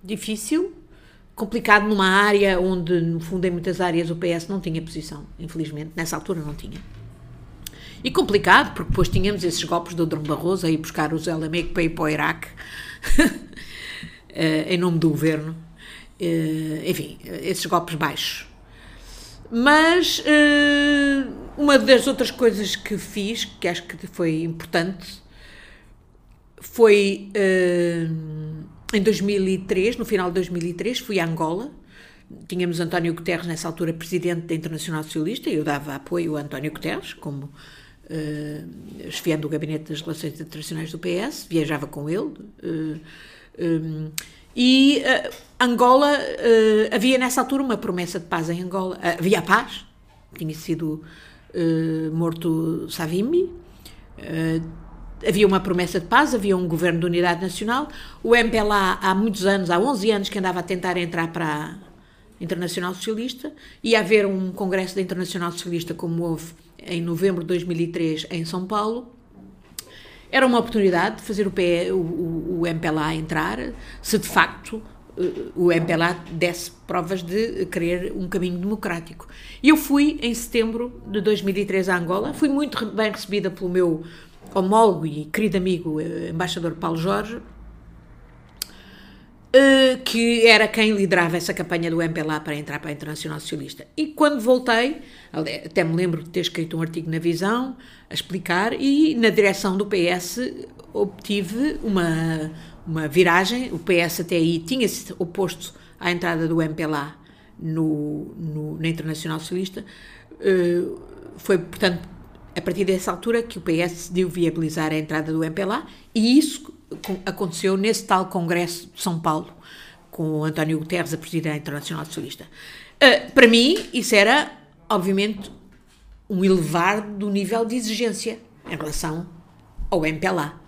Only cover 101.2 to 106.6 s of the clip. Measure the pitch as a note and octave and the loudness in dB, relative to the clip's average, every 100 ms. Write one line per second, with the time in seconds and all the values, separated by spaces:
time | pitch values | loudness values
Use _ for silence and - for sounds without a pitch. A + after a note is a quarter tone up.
101.2 | - G3+ F3 A3 D4 - A3+ F#3+ E3+ D#3+ | -4 -2 -2 -2 -2 -2 0 2 2 0
102.2 | E3 D#3+ D#3 D#3+ - - - D#3+ D#3 D3 | 0 -2 -4 -10 -18 -16 -6 -4 0 4
103.2 | E3+ E3+ F#3+ A#3+ B3+ E3 E3 F3 E3+ E3+ | 6 6 4 -2 -4 -6 2 2 2 -2
104.2 | E3 F3 E3 E3 E3 C4 A3 - - F#3 | -2 2 2 0 -2 0 0 -2 -12 -8
105.2 | E3+ F#3+ F#3 - - - - - F3 F3 | -6 -2 -4 -4 -14 -18 -20 -6 -4 -2
106.2 | F3 E3 D#3+ E3 | -2 0 0 2